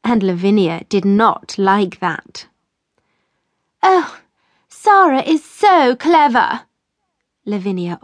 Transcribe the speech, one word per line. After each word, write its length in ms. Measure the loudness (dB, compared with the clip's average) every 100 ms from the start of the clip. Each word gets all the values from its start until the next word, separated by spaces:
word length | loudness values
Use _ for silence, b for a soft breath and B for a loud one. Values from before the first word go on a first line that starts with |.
and 180 | -2 -2
Lavinia 600 | -2 -2 0 0 0 -4 -6
did 160 | -2 0
not 520 | 2 2 -2 -10 -4
like 420 | 0 0 -2 -4
that. 480 | -8 -8 _ -20 -20 _ _ _ _ _ _ _ _ _ _ _ _ _
"Oh, 380 | 0 0 -2 B B B B B B
Sara 540 | -6 2 4 4 2 0 -2
is 80 |
so 520 | -4 -2 2 4 2 0
clever," 720 | 0 2 2 0 -2 -6 _ _ _ _ _ _ _ _ -10
Lavinia 520 | -6 -6 -6 -6 -6